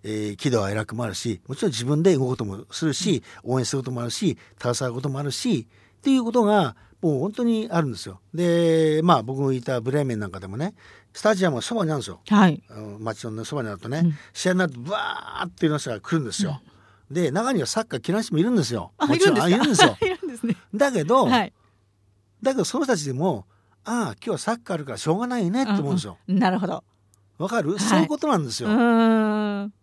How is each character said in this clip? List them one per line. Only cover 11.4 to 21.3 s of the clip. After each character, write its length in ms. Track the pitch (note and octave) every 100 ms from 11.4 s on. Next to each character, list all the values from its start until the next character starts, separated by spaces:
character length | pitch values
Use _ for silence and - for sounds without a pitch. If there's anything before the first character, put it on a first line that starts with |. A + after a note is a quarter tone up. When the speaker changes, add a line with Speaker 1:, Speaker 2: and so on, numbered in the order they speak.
Speaker 1:
ア 60 | F#3
ム 60 | B2
が 60 |
そ 100 | -
ば 100 | A#3
に 60 | D#3+
あ 60 | D3+
る 20 |
ん 20 |
で 40 | G2+
す 40 |
よ。 100 | F2+ -
Speaker 2:
は 180 | G#3 F#3
い。 140 | - _
Speaker 1:
あ 60 | A2
の、 240 | G#2+ G#2
街 240 | A2 A2 A#2
の 160 | A2
そ 120 | A2 D3
ば 80 |
に 60 | A2
あ 40 |
る 60 | G2
と 100 | A2+
ね、 120 | D3 E3+
Speaker 2:
う 20 |
ん。 40 | D3 -
Speaker 1:
試 180 | - F#3
合 40 |
に 60 | F#3
な 80 | F3
る 60 |
と 60 | A#2+
ブ 120 | C3+
ワ 80 | G#3+ G#3 - - -
ー 40 | F3+
っ 20 |
て 160 | - D#3+
い 40 |
う 80 | D3+
人 100 | -
が 100 | G#2+
来 160 | - E3
る 60 |
ん 40 | A#2+
で 60 |
す 120 | F#2 F#3
よ。 160 | C#3 - _ _ _ _
Speaker 2:
う 40 |
ん。 20 | D3+
Speaker 1:
で、 160 | D#3+
中 200 | D#3+ A#3+
に 100 | A#3+
は 40 | A#2+
サ 160 | -
ッ 60 | A3+
カ 100 | B2+
ー 100 | -
嫌 80 | G3+
い 40 |
な 20 |
人 120 | A3+
も 60 | D#3
い 40 |
る 80 | G#3
ん 40 | A#3
で 80 |
す 80 | A#2
よ。 200 | A#2 E2+ _
Speaker 2:
あ、 80 | D4
Speaker 1:
も 100 | E4
ち 80 | G4
ろ 60 |
ん、 180 | A3 F3
Speaker 2:
い 40 | G#3
る 80 |
ん 60 | D4+
で 40 | -
す 60 |
か？ 160 | F4+ -
Speaker 1:
あ、 60 | G4
い 20 |
る 60 | F#4
ん 0 |
で 0 |
す 0 |
よ。 0 |
Speaker 2:
<laughs> 0 |
い 60 |
る 60 | F4
ん 40 |
で 60 | A#3+
す 80 | A#3
ね。 100 | - _
Speaker 1:
だ 200 | G3+ C#4
け 120 | A#3
ど、 220 | D3+ B3+
Speaker 2:
は 180 | A#3